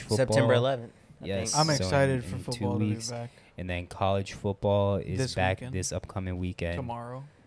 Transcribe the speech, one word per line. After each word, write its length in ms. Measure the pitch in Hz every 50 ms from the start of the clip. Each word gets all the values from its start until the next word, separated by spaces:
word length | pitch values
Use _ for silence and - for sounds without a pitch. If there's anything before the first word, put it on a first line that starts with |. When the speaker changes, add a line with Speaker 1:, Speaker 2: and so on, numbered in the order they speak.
| -
Speaker 1:
September 200 | - 110 107 127 101 107
Speaker 2:
football. 180 | - 113 117
Speaker 1:
eleventh, 400 | 123 120 123 135 135 120 117 - - - - - - -
I 40 | -
Speaker 2:
Yes. 260 | 90 98 95 90 -
Speaker 1:
think. 80 | - 147
Speaker 3:
I'm 140 | 160 160 147
Speaker 2:
So 60 | 127 92
Speaker 3:
excited 300 | 92 143 139 139 139 131
Speaker 2:
in, 60 | 127
Speaker 3:
for 140 | 117 92 95
Speaker 2:
in 40 | 92
two 120 | - -
Speaker 3:
football 220 | - - 107 98 101
to 60 | 104
be 100 | 107 107
Speaker 2:
weeks. 180 | 107 110 113 120
Speaker 3:
back. 200 | 120 120 120 120 - - - - -
Speaker 2:
And 120 | - 90 92
then 180 | 90 87 87
college 460 | - - - 98 95 98 98 95 - -
football 640 | - - 101 95 - - 101 101 101 101 101 101
is 200 | 90 - - -
Speaker 3:
This 180 | 127 131 - -
Speaker 2:
back 240 | 92 92 92 95 -
Speaker 3:
weekend. 120 | 127 127 95
Speaker 2:
this 200 | 92 92 - 87
upcoming 440 | 92 - - - 98 95 92 90
weekend. 380 | 90 92 92 - - 85 85 87
Speaker 3:
Tomorrow. 480 | 87 127 117 117 117 117 120 127 131 143 147 _ - _